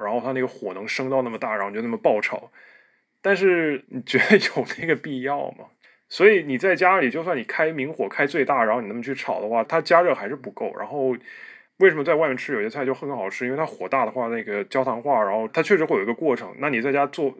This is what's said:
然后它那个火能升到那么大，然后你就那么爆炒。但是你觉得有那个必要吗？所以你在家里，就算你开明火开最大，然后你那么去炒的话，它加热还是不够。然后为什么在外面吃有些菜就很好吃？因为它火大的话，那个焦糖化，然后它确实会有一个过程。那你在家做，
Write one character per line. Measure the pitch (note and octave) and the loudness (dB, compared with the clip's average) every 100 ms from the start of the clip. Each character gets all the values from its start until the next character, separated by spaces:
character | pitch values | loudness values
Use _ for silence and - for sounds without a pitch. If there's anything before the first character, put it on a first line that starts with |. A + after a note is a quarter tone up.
然 | G#2 | -4
后 | A#2+ | -2
它 | B2 | -2
那 | C3 | -2
个 | B2 | -4
火 | - G2+ | -4 -10
能 | F#2 A2 | -8 -6
升 | - C3 | -4 0
到 | C3+ | 0
那 | B2 | 0
么 | A2 | -4
大， | A#2+ G#2+ | -4 -2
然 | |
后 | G2 | -4
你 | - | -4
就 | |
那 | A#3 | -4
么 | A3+ | 0
爆 | - G#2+ | 2 2
炒。 | - - - - - - _ _ _ _ | 0 -6 -10 -20 -20 -20 _ _ _ _
但 | G3 F#3 | 0 4
是 | F#3+ F3 D#3 C#3 - | 4 4 2 -2 -6
你 | B2+ | -10
觉 | - B2+ | 0 2
得 | - G#3 | 6 4
有 | - D3 - - | 4 -2 -4 -4
那 | E3 | -2
个 | C#3+ | -2
必 | D#3 C3 | -4 -6
要 | C3 C#3+ - | -4 -4 -6
吗？ | - - _ _ _ _ | -12 -20 _ _ _ _
所 | - G3+ | 4 6
以 | G3 | 6
你 | D3 B2+ | 2 0
在 | F#3+ E3 | 2 4
家 | F3+ F#3+ | 4 4
里， | B2+ | 2
就 | D3 | 0
算 | E3 C#3+ | -2 -4
你 | |
开 | A2 - D#3+ | -4 0 0
明 | D#3 C#3 | -2 -4
火 | D#3+ G2 | -4 -4
开 | - C#3+ | 0 0
最 | E3 C3 | 2 2
大， | C#3 | 2
然 | G#2+ A#2+ | 2 2
后 | |
你 | G2+ | -2
那 | A#2 | -6
么 | |
去 | A#2+ | -6
炒 | C3 - F2+ | -6 -4 -4
的 | G#2 | 0
话， | A#2 | 0
它 | A2 E3 | 0 0
加 | D3 E3+ | 4 6
热 | F3+ | 6
还 | C3 - | 0 -4
是 | - | -10
不 | A#2+ | -12
够。 | - A2+ - | -8 -8 -6
然 | - | -8
后 | C#3+ C3 A#2+ - - - - _ - | -2 -2 -2 -8 -20 -20 -20 _ 4
为 | F#3 | 4
什 | D#3 | 6
么 | |
在 | C#3+ | 2
外 | D#3 D#3 | 2 2
面 | B2+ | 0
吃 | - | -4
有 | A#2 | -4
些 | G#2+ | -4
菜 | C#3+ C3 | -4 -4
就 | |
很 | C3 C#3+ | -4 -6
好 | B2+ G2 | -6 -6
吃？ | - | -4
因 | B2 | -4
为 | C#3 | -2
它 | D#3 | -4
火 | - F#2 | -6 -2
大 | C3+ G#2+ | 0 0
的 | |
话， | B2+ A#2 | -2 -4
那 | A#2 | -4
个 | G#2 G2+ G2 | -4 -4 -2
焦 | C3+ | -2
糖 | B2+ A#2 | 0 -2
化， | C#3+ C#3 | 2 2
然 | G2 | 4
后 | G2+ A2+ | 0 0
它 | E3 | 0
确 | D#3 F#3 | 0 0
实 | |
会 | D#3 A#2+ | 0 0
有 | |
一 | G#2 | 0
个 | |
过 | A#2 D#3+ A#2+ | 0 0 0
程。 | G2 A2 | -4 -6
那 | D3 | -2
你 | A#2 | 0
在 | C3+ | 0
家 | C#3 C#3+ | 0 0
做， | E3+ C#3 | -2 -4